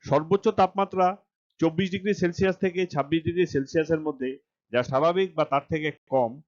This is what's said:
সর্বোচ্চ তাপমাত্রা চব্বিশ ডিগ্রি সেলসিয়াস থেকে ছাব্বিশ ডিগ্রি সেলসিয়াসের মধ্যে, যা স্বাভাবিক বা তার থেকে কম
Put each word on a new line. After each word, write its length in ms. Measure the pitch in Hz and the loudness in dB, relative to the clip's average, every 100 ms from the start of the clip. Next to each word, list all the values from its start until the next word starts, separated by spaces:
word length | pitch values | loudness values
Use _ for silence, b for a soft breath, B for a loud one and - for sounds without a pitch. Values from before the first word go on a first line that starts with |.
সর্বোচ্চ 420 | - 143 160 196 226 | 0 0 2 0 2
তাপমাত্রা 580 | 214 190 196 196 185 180 196 _ _ _ _ | 2 2 2 -2 2 0 0 _ _ _ _
চব্বিশ 280 | 165 160 190 | 0 0 -2
ডিগ্রি 220 | 190 190 | -2 -2
সেলসিয়াস 420 | 190 175 175 190 180 | 0 -2 0 0 0
থেকে 220 | 190 175 180 | -2 -2 -4
ছাব্বিশ 340 | 151 139 165 | -2 -2 -2
ডিগ্রি 200 | 165 170 180 | -2 0 0
সেলসিয়াসের 540 | 147 135 170 156 160 | 0 -2 -2 0 -2
মধ্যে, 300 | 156 139 131 139 _ _ _ | -2 -4 -6 -8 _ _ _
যা 80 | 120 | -2
স্বাভাবিক 460 | 120 131 160 175 190 | 0 2 2 2 -2
বা 100 | 156 | 0
তার 200 | 151 139 143 | 0 0 -2
থেকে 200 | 160 151 143 _ | -4 -4 -8 _
কম 180 | 135 120 135 | 0 0 -4